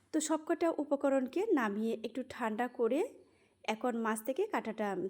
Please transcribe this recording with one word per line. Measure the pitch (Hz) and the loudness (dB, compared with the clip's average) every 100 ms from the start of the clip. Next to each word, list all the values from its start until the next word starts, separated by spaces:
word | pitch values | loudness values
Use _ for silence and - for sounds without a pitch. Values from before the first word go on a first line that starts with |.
| _ | _
তো | 320 302 | -2 2
সবকটা | 311 311 330 339 320 | 0 0 0 2 0
উপকরণকে | 285 277 277 269 254 330 453 311 | 0 2 4 2 2 0 2 4
নামিয়ে | 220 202 226 226 233 | 2 0 -2 -2 -4
একটু | 269 247 | -8 -8
ঠান্ডা | - 226 214 247 247 | -4 -2 -2 -4 0
করে | 226 277 508 - - _ _ _ | 2 2 0 -6 -20 _ _ _
এখন | - 220 247 233 | -6 -2 0 0
মাছ | 226 220 247 | 0 -2 -2
থেকে | 262 - | -2 -2
কাঁটাটা | 247 220 214 208 | -2 -4 -4 -2
আমি | 185 | -2